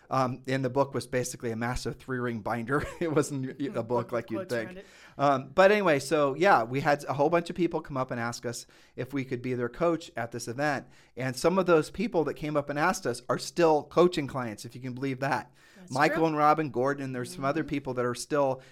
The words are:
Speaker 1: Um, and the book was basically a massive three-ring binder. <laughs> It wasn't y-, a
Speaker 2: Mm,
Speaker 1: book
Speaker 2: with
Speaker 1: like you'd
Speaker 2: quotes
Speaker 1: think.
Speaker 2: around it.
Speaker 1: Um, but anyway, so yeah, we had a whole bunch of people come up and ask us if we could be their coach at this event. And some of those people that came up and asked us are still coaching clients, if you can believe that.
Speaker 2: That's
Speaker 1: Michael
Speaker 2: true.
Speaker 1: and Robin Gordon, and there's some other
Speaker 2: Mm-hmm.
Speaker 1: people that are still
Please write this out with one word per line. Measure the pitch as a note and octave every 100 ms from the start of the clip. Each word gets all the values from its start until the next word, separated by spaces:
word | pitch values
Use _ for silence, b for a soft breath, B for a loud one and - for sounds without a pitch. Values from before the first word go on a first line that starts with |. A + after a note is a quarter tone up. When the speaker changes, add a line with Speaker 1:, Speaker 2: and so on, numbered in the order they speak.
| B
Speaker 1:
Um, | C3 B2+ B2+ -
and | C3+
the | C3+
book | C3 C3+
was | B2+ -
basically | B2+ B2 - A#2+
a | A2
massive | A#2+ A#2 A#2 B2+
three-ring | - B2+ B2 A#2
binder. | G2 A#2 A#2 C#3+ C#3+
<laughs> | -
It | E3
wasn't | D3+ D3 C#3 C3 -
y-, | C#3
a | A#2+
Speaker 2:
Mm, | A2+
Speaker 1:
book | A#2+ A#2
Speaker 2:
with |
Speaker 1:
like | A#2+ A2+
you'd | A2 F#2
Speaker 2:
quotes |
Speaker 1:
think. | A#2+ A2
Speaker 2:
around | -
it. | - B B B
Speaker 1:
Um, | C#3 C3+ C3
but | - G3
anyway, | G#3 F#3+ C#3
so | - D#3 C#3
yeah, | D3 G3 D3
we | A2+ C3+
had | D3 C#3+ C#3+
a |
whole | C3+ D3
bunch | E3+ E3+
of | F#3
people | E3 D#3+
come | - C3+
up | C3
and | A#2+
ask | A#2 A#2
us | B2 A#2 - B B
if | B B2
we | C#3+
could | C3 B2
be | B2+
their | B2 A#2+
coach | - E3+ E3 - -
at | A#2
this | A#2+ A#2+
event. | A#2+ D3+ C3 - b b -
And | C3
some | B2 - F#3
of |
those | F3+ E3 D3+
people | - A3+ F3
that | C#3+
came | - D3+ D3+
up | C#3
and | D3
asked | E3+ F#3 C3
us | A#2+ -
are | B2+
still | - - E3 D3+
coaching | C3+ D#3 F3 F3 C3+
clients, | C#3 A#2+ G#2 A#2
if |
you | B2
can | B2+
believe | B2 C3+ B2+
that. | C#3 B2 - _ B B
Speaker 2:
That's | B
Speaker 1:
Michael | C3 D#3 D#3+
Speaker 2:
true. | D#3+
Speaker 1:
and | D3+
Robin | D3+ D3+ D#3
Gordon, | A2+ C3+ C#3+
and | C3+
there's | B2+ B2
some | -
other | C3+ D#3
Speaker 2:
Mm-hmm. | C#3+
Speaker 1:
people | C#3+ C#3
that | B2
are | B2
still | A#2+ - D3 C3+ C3 B